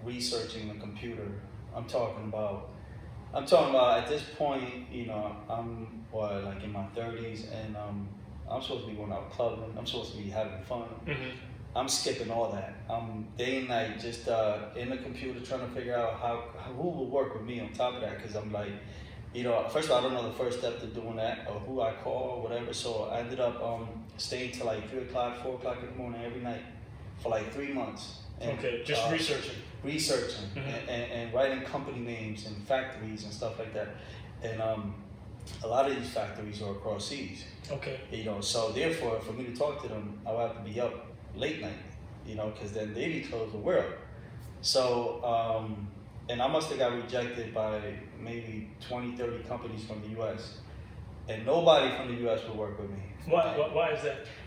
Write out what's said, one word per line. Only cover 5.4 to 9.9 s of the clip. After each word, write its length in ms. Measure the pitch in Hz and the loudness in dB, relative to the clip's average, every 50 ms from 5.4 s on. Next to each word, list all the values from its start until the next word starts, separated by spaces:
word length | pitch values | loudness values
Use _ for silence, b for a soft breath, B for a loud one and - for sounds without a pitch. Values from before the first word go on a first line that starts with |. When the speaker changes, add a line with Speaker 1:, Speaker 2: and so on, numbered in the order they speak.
| - - | -6 -4
Speaker 1:
I'm, 560 | 117 117 117 117 117 113 113 110 113 110 110 - | -4 -2 -2 -4 -4 -6 -8 -8 -10 -12 -12 -6
what, 340 | - 110 107 104 101 98 98 | -2 0 0 2 0 0 -2
like, 180 | 101 98 101 104 | -4 -4 -4 -6
in 100 | 104 101 | -4 -4
my 140 | 117 107 - - | -4 -4 -4 -4
thirties, 520 | - 190 175 - 117 113 113 107 107 107 - | -4 -4 -2 -4 -4 -4 -6 -6 -6 -6 -6
and, 260 | - 110 107 107 107 | -6 -6 -4 -4 -4
um, 320 | 104 104 104 101 101 101 98 - - - - - - - - | -4 -4 -4 -4 -4 -4 -6 -8 -10 -12 -12 -10 -10 -4 -2
I'm 120 | 113 135 135 | -2 -2 0
supposed 220 | - - - - | -2 -4 -4 -4
to 60 | 107 | -4
be 60 | 104 | -6
going 160 | 104 104 101 104 | -4 -4 -2 -2
out 180 | 98 - - | -2 -4 -6
clubbing. 440 | - - 123 113 110 110 110 107 107 | 0 2 2 2 2 0 -6 -6 -6
I'm 100 | 107 - | -6 -4
supposed 260 | - | -4